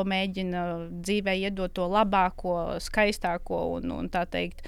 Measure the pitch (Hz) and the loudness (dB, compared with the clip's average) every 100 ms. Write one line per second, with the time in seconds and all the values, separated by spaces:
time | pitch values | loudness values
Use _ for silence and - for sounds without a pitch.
0 | 196 190 190 190 185 180 175 170 170 175 | 4 2 0 -2 -2 0 -2 -4 -6 -6
1 | 175 208 196 185 196 190 185 - 180 208 | 0 0 2 0 0 -2 -2 0 2 4
2 | 214 196 185 - 185 170 165 170 - - | 4 4 4 2 -2 -2 -2 -4 -2 2
3 | 208 202 180 175 - 175 170 170 175 156 | 4 2 -2 -2 -2 -2 0 -2 -4 -4
4 | 175 180 175 180 175 - | -2 -2 -2 -2 -2 -4